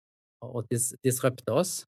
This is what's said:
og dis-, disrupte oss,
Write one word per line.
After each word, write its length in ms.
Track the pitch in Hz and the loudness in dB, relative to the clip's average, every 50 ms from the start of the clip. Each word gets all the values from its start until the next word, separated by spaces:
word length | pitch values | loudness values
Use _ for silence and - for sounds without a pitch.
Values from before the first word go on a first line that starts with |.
| _ _ _ _ _ _ _ - | _ _ _ _ _ _ _ -16
og 240 | 120 120 123 120 113 - | -12 -8 -6 -6 -4 0
dis-, 240 | 120 117 117 - - - - | 0 0 0 -2 -2 0 0
disrupte 500 | 131 127 - - 131 123 - - 110 113 | 2 2 4 2 2 0 0 -2 0 2
oss, 200 | 151 185 - - - - | 2 2 0 -2 -8 -10